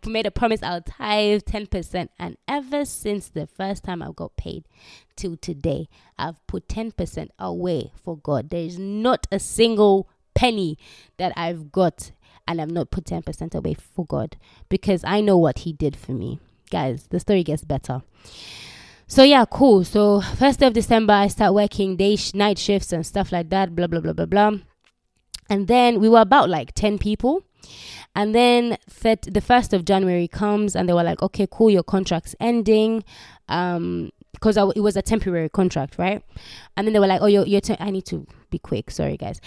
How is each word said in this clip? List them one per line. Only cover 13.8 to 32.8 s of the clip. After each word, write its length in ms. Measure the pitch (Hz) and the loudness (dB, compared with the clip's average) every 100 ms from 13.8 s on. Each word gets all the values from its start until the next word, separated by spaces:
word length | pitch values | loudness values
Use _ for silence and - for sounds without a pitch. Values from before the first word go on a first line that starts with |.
| - - | -10 -10
God 320 | 165 143 113 - _ _ - | -6 -6 -6 -12 _ _ -6
because 360 | 190 - 180 | -4 0 -2
I 160 | - 202 | 0 0
know 180 | 208 185 | 4 4
what 220 | 165 - | 4 0
he 120 | 170 | -8
did 220 | 147 147 | -4 -4
for 180 | - - | -6 -8
me. 280 | 131 - 156 _ _ - | -8 -8 -10 _ _ -10
Guys, 380 | - 135 123 - | -6 -4 -6 -6
the 100 | 170 | -6
story 240 | - 196 | 0 0
gets 200 | 165 147 | 0 -4
better. 380 | - 135 - 127 - _ - - - - - - - _ - | -4 -6 -6 -10 -10 _ -20 -20 -20 -20 -20 -20 -20 _ 0
So 120 | - | 6
yeah, 240 | 269 277 226 | 8 8 4
cool. 380 | - 269 196 | 4 6 6
So 360 | 170 208 208 202 | 4 2 4 2
first 400 | - - 277 - | 0 0 2 4
day 60 | 262 | 2
of 80 | |
December, 400 | 220 202 226 220 | 2 2 2 4
I 140 | 202 202 | 4 2
start 260 | - 202 | 2 2
working 420 | 202 202 - 190 180 | 2 0 -2 -2 0
day 200 | 196 208 | 0 0
sh-, 180 | - | -2
night 240 | 196 208 190 | -2 0 0
shifts 340 | - 202 - | 0 -2 -2
and 140 | 165 160 | -6 -4
stuff 260 | 202 185 | -4 -2
like 160 | 180 165 | -4 -2
that, 260 | 190 190 | -2 -2
blah, 120 | 170 175 | -2 -2
blah, 140 | 165 | -2
blah, 120 | 165 | -4
blah, 140 | 160 165 | -4 0
blah. 260 | 196 214 208 - _ _ _ _ _ _ - - | 2 2 0 -10 _ _ _ _ _ _ -14 -4
And 180 | 202 185 | -2 2
then 320 | 247 240 226 | 4 4 4
we 120 | 220 | 6
were 100 | 226 | 6
about, 300 | 202 277 180 | 8 6 4
like, 220 | 160 120 | 0 -6
ten 240 | - 214 202 | -4 -2 -2
people. 440 | 208 208 247 359 - _ - - - - - | -4 -2 -2 -2 -6 _ -20 -20 -20 -20 -10
And 200 | 196 208 | -4 0
then 420 | 226 247 240 240 - _ | 4 6 4 2 -4 _
third, 360 | - 226 220 | -2 0 0
the 180 | - 196 | -2 -2
first 320 | - 247 247 | 2 2 2
of 140 | 190 165 | -2 2
January 420 | 190 190 175 175 | 2 2 0 -2
comes 480 | - 208 208 208 185 | -2 -2 0 -2 -2
and 100 | 180 | 0
they 60 | |
were 100 | 175 | 0
like, 200 | 170 160 | 0 -2
"Okay, 260 | 190 - 196 | -4 -2 -4
cool, 200 | - 226 | 4 4
your 120 | 190 | 4
contract's 520 | - 190 190 160 - - | 2 -2 -2 -4 -6 -6
ending." 640 | 226 240 208 220 | -2 0 2 2